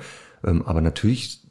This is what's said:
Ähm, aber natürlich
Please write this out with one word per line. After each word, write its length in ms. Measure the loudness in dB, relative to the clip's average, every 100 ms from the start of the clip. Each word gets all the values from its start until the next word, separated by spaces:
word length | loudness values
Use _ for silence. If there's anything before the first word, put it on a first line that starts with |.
| -4 -20 -20 _
Ähm, 200 | 0 0 2
aber 160 | 2
natürlich 600 | 2 2 0 0 -4 -14 -20